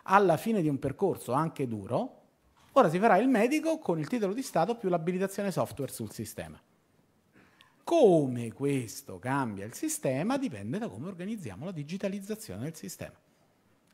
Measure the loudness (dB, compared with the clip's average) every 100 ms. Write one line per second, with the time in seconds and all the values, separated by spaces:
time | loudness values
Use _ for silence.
0 | 4 6 6 4 2 0 2 0 -2 0
1 | 0 0 -2 0 0 -2 -4 -4 -2 -2
2 | -2 -10 _ _ _ _ _ 6 6 6
3 | 6 6 6 4 4 2 0 0 0 -2
4 | -2 -2 -2 -2 -2 0 0 0 0 0
5 | 0 -2 -4 -2 -2 -2 -2 -4 -8 -8
6 | -10 -8 -10 -10 -12 -16 _ _ _ _
7 | _ _ _ _ _ _ _ _ 0 6
8 | 8 8 4 -2 -6 -4 -2 -2 -4 -10
9 | -14 -8 -4 -2 -2 -6 -10 -8 -6 -4
10 | -2 -2 -2 -4 -4 -8 -8 -6 -8 -10
11 | -12 -10 -10 -8 -10 -10 -10 -10 -10 -6
12 | -6 -6 -8 -10 -10 -8 -8 -10 -14 -12
13 | -14 -16 _ _ _ _ _ _ _